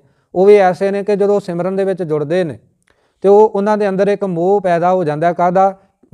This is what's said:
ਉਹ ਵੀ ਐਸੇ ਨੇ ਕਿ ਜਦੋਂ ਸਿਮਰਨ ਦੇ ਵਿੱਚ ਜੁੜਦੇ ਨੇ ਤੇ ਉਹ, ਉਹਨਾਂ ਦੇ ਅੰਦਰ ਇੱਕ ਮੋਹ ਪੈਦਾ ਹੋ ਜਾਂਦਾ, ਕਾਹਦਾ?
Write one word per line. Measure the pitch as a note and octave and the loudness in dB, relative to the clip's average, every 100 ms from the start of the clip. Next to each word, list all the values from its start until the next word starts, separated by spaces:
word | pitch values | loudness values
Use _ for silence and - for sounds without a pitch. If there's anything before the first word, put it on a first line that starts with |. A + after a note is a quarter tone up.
| _ _ _ | _ _ _
ਉਹ | F3 G3 | 0 4
ਵੀ | G#3 | 6
ਐਸੇ | F#3 E3 G3 | 4 0 -4
ਨੇ | G3+ | -4
ਕਿ | G3 G3 | -4 -2
ਜਦੋਂ | G3+ G3+ | 0 -2
ਸਿਮਰਨ | F#3 E3+ F3+ G3 | -4 -6 -4 -4
ਦੇ | |
ਵਿੱਚ | G3 F#3 | -4 -4
ਜੁੜਦੇ | E3 D3+ C#3+ F3+ | -4 -4 -2 -4
ਨੇ | E3 A2 _ _ _ _ _ _ | -4 -8 _ _ _ _ _ _
ਤੇ | F#3+ | 2
ਉਹ, | G3+ G#3+ | 4 4
ਉਹਨਾਂ | G3+ G3+ G#3+ | 0 -2 -2
ਦੇ | G3+ | -2
ਅੰਦਰ | F#3+ G3+ | -2 -2
ਇੱਕ | G3+ | -2
ਮੋਹ | G3+ E3 F3+ G3+ | -4 -2 0 0
ਪੈਦਾ | F#3 E3+ F3 | 0 0 0
ਹੋ | F#3 | 0
ਜਾਂਦਾ, | D3+ D3 E3+ | -2 -2 -2
ਕਾਹਦਾ? | F3 F3+ F3+ G3 F#3+ _ _ _ | 0 0 2 0 -2 _ _ _